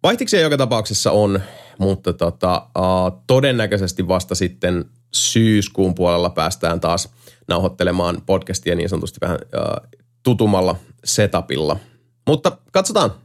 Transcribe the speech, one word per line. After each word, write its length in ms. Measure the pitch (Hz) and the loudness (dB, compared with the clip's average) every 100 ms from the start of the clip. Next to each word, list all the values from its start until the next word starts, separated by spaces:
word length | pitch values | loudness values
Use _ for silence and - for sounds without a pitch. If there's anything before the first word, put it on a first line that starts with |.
Vaihtiksia 380 | 175 233 240 202 | 2 0 0 2
joka 160 | 160 143 | 2 2
tapauksessa 540 | 127 117 104 98 - | 0 0 -2 -2 2
on, 300 | 104 104 98 95 - - - | 2 2 0 -4 -16 -20 -2
mutta 340 | 95 95 - | -2 0 -4
tota, 540 | 87 85 82 92 90 - - | -2 -2 0 -2 -2 -4 -2
uh, 440 | 92 92 92 90 - | 0 2 0 -4 2
todennäköisesti 840 | 131 139 123 107 101 95 - 87 | 2 4 0 0 -2 -2 -4 -2
vasta 260 | 92 87 | -2 -2
sitten 500 | 92 90 87 90 90 85 _ _ | -4 -4 -2 -2 -2 -6 _ _
syyskuun 840 | - - 117 113 107 98 - 95 | -4 0 2 4 2 0 0 0
puolella 360 | 85 90 85 87 | 2 0 2 0
päästään 500 | 87 80 - 82 85 | -2 -4 -2 -4 -2
taas 280 | 82 85 - _ - _ - | -2 -2 -4 _ -20 _ -4
nauhoittelemaan 720 | 87 92 - 90 90 87 87 - | -2 -2 0 -2 0 -2 -4 -2
podcastia 480 | 95 - 90 - | -2 -2 -6 -2
niin 140 | 87 82 | -2 -2
sanotusti 300 | 82 - - | -4 -6 -6
vähän, 160 | - 82 | -6 -6
uh, 460 | - - - - - _ _ _ | -6 -6 -4 -6 -10 _ _ _
tutumalla 540 | - 117 110 95 92 90 - - | 0 2 4 2 2 -2 -8 -14
setupilla. 720 | - - 101 87 - 65 76 - - _ _ _ - | -6 0 2 0 -4 -4 -2 -4 -8 _ _ _ 0
Mutta 320 | 151 185 180 _ | 2 0 -4 _
katsotaan. 400 | 190 190 214 - - | -2 0 0 0 -2